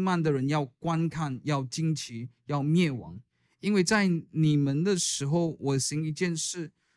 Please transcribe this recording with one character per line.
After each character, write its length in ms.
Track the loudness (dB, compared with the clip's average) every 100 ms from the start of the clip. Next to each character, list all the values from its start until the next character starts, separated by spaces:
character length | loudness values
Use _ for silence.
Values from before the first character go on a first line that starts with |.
慢 180 | 0 0
的 120 | 0
人 160 | 0 0
要 160 | -2
观 440 | -4 _ -4 0 0
看， 320 | -2 -6 -6
要 180 | -4 -4
惊 320 | -4 -2 -2
奇， 360 | -2 -6 -10 -12 _ -6
要 140 | -2
灭 300 | 2 4 2
亡， 300 | 0 -10 -16 -20 _ _ _
因 120 | 0
为 120 | 2
在 240 | 4 4 4 2 -2
你 240 | 2 4 4
们 260 | 2 0
的 160 | 0 0
时 260 | -2 -4
候， 320 | 0 0 0 -2
我 180 | -2 0
行 260 | 0 -2
一 60 | -4
件 260 | -2 -2 -2
事， 360 | -4 -6 -10 _ _